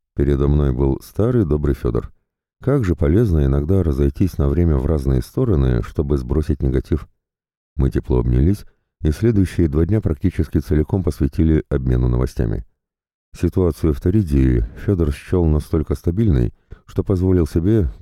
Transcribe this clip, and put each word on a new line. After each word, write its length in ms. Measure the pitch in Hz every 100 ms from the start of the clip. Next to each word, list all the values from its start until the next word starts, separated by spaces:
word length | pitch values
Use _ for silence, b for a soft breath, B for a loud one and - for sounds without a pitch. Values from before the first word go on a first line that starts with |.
| _ -
Передо 320 | 69 69 71
мной 260 | 73 71
был 260 | 64 69 67
старый 420 | - - 113 123 82
добрый 300 | 76 73 65
Фёдор. 360 | 64 57 - _ _ _ _ _
Как 220 | - 143
же 120 | 98 82
полезно 500 | 73 92 120 80 69
иногда 380 | 69 76 95
разойтись 540 | 82 67 71 - 92 -
на 100 | 71
время 300 | 71 85 71
в 80 | 65
разные 360 | 78 65 65
стороны, 600 | - - 127 80 65 60
чтобы 340 | 55 - 69 71
сбросить 440 | 60 71 76 76
негатив. 460 | 67 65 - 78 - _ _ _ _ _ _ -
Мы 140 | 67
тепло 300 | - - 62
обнялись, 460 | 60 62 80 104 - _ _ _
и 100 | 76
следующие 560 | 76 113 107 92 - 82
два 180 | 73 85
дня 140 | 107
практически 600 | 85 76 92 - 78 82
целиком 440 | - 76 76 98
посвятили 600 | 82 - 69 - 80 78 -
обмену 380 | 69 64 62 62
новостями. 580 | 60 64 - 57 52 - _ _ _ _ _ _ -
Ситуацию 580 | 85 - 87 - 82
в 80 | 71
Торидии 640 | 90 107 87 69 65 60 52 - -
Фёдор 260 | 95 78
счёл 340 | 71 - 90 80
настолько 500 | 76 - 80 73 -
стабильной, 580 | - 87 113 67 58 b b b -
что 180 | -
позволил 440 | 95 92 92 92 78
себе, 420 | 85 87 113 76 -